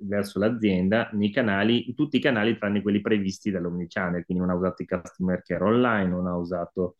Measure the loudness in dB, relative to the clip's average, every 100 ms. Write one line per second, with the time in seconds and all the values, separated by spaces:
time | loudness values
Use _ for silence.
0 | -4 -4 -2 0 0 2 2 2 4 2
1 | 0 0 0 2 0 2 4 2 0 -2
2 | 0 2 2 2 2 0 0 0 2 0
3 | 2 0 0 -4 -4 -4 -4 -4 -6 -4
4 | -4 -4 -4 -2 0 0 -2 -4 -4 -6
5 | -6 -6 -2 -2 -4 -2 2 4 2 2
6 | 0 -2 -2 -4 -4 -6 -6 -4 -4 -6